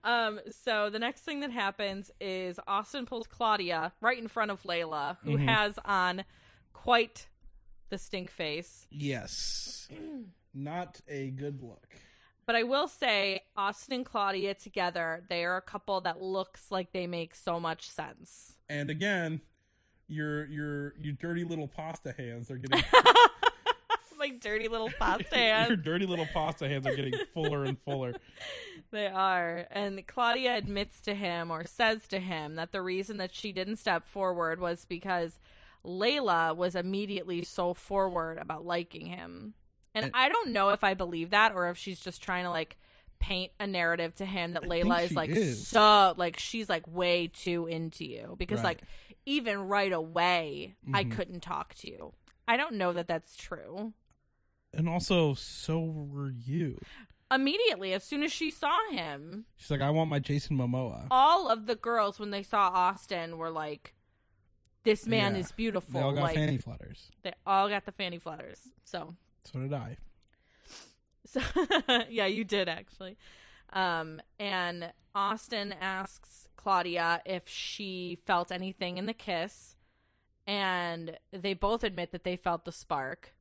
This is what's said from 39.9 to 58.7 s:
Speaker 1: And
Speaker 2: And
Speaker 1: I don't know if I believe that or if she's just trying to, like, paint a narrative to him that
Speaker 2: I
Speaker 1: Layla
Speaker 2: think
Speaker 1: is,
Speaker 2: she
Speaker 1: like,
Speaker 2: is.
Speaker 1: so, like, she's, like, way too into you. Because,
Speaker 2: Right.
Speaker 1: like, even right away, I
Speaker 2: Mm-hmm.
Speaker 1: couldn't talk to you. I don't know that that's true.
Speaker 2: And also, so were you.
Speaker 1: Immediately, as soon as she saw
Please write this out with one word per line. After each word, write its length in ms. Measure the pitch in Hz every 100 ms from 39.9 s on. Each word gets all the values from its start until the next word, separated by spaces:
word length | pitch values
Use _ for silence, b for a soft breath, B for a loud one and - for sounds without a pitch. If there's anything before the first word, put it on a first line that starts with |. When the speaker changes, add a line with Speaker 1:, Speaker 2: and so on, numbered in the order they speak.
Speaker 1:
And 120 | 330 330
Speaker 2:
And 60 | 247
Speaker 1:
I 120 | 269
don't 260 | 403 392
know 160 | 220 196
if 140 | 202
I 120 | 202 190
believe 340 | 175 170 165
that 220 | 208 220
or 160 | 196 175
if 80 | 175
she's 220 | - 180
just 240 | - -
trying 220 | - 180 180
to, 40 |
like, 280 | 165 160 - b b b -
paint 320 | - 185 185 _
a 80 | 202
narrative 480 | 190 170 170 165 170
to 100 | 196
him 280 | 196 170
that 100 | 170
Speaker 2:
I 40 | 156
Speaker 1:
Layla 280 | 170 185 175
Speaker 2:
think 60 |
Speaker 1:
is, 60 | 175
Speaker 2:
she 60 | 175
Speaker 1:
like, 140 | 156
Speaker 2:
is. 380 | 175 185 113 -
Speaker 1:
so, 460 | 226 214 208 190 170
like, 220 | 175 170
she's, 280 | - 233 214
like, 200 | 170 165
way 400 | 170 180 175 170
too 400 | - - 175 165
into 380 | 165 165 - 156
you. 280 | 117 110 -
Because, 180 | 175 214
Speaker 2:
Right. 160 | 214 165
Speaker 1:
like, 20 | B B B B -
even 400 | 285 233 202 190
right 260 | 202 196
away, 800 | 175 160 165 175 180 160 143 180 190 -
I 120 | 202
Speaker 2:
Mm-hmm. 80 | 196
Speaker 1:
couldn't 300 | 214 185 180
talk 340 | 175 160 - -
to 120 | -
you. 220 | - - - _ _ -
I 100 | 233
don't 160 | 302 220
know 140 | 185
that 140 | 175 170
that's 280 | 165 - -
true. 580 | - 180 - 170 220 214 _ _ _ _ _ _ _
Speaker 2:
And 160 | - 165
also, 460 | 175 - 180 156 135
so 440 | - - - 160
were 520 | 160 156 143 143 139
you. 480 | 123 120 156 156 - - B B _ _
Speaker 1:
Immediately, 600 | 262 269 359 466 233 190
as 100 | 185
soon 200 | - 294
as 80 | 302
she 180 | - 320
saw 260 | - 294